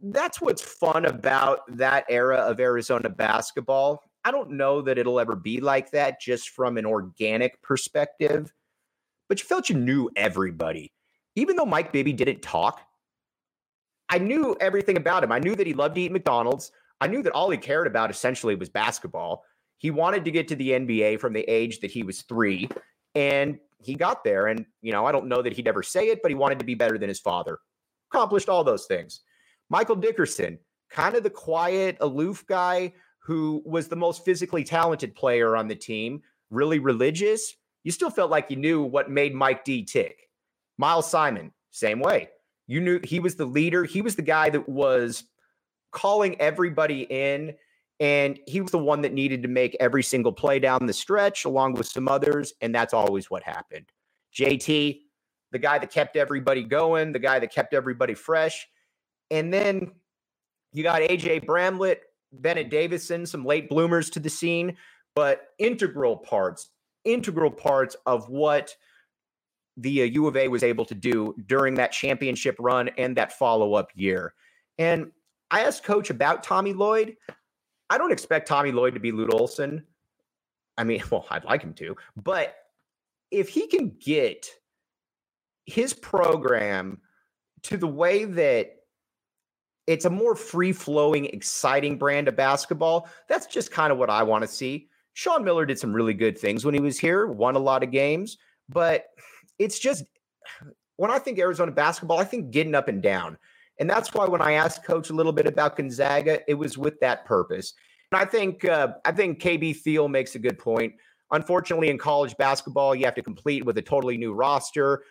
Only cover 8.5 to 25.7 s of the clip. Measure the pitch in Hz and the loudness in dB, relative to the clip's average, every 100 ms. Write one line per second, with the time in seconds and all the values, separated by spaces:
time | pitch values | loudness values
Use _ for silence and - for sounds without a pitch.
8.5 | _ _ _ _ _ _ _ - 196 - | _ _ _ _ _ _ _ -4 -4 0
9.5 | 370 - 156 123 139 - - 104 95 92 | -2 0 0 2 2 0 0 -2 0 -4
10.5 | 80 82 82 - _ _ _ _ 208 294 | -4 -6 -6 -12 _ _ _ _ -2 0
11.5 | 349 262 160 156 143 139 123 131 113 - | 0 2 0 0 0 0 0 0 -2 -4
12.5 | 82 101 - - _ _ _ _ _ _ | 0 0 -2 -12 _ _ _ _ _ _
13.5 | _ _ _ _ _ - 180 196 302 262 | _ _ _ _ _ -2 0 2 0 0
14.5 | 185 190 196 196 180 170 180 120 120 170 | 0 0 0 0 0 2 2 2 2 0
15.5 | 208 170 139 147 180 175 185 - 120 117 | 0 -2 0 0 0 -2 -2 0 2 2
16.5 | 135 - _ _ _ 151 254 190 147 190 | -2 -6 _ _ _ -2 0 0 0 0
17.5 | 160 - 151 156 113 110 - 123 127 117 | -2 -2 -2 0 0 -2 -2 -2 -2 -2
18.5 | 95 90 104 110 - 85 85 85 - - | -2 -4 -2 -2 -2 -8 -8 -6 -8 -10
19.5 | _ _ _ 156 147 170 202 165 160 160 | _ _ _ -4 0 0 0 -2 -2 -2
20.5 | 147 131 127 123 110 107 107 123 110 - | -4 0 0 0 2 2 0 -2 -2 0
21.5 | 113 117 113 101 120 95 - - 117 104 | 0 0 -4 -8 -6 -8 -10 -8 0 0
22.5 | 90 - - - _ _ 147 143 139 143 | 0 -4 -10 -16 _ _ -2 0 2 0
23.5 | 143 _ _ 110 147 180 254 110 98 107 | -4 _ _ -12 -4 -2 -2 0 0 0
24.5 | 113 110 _ 113 104 123 139 127 123 120 | -2 -8 _ -4 0 0 0 0 -2 -2
25.5 | 127 113 | -2 -2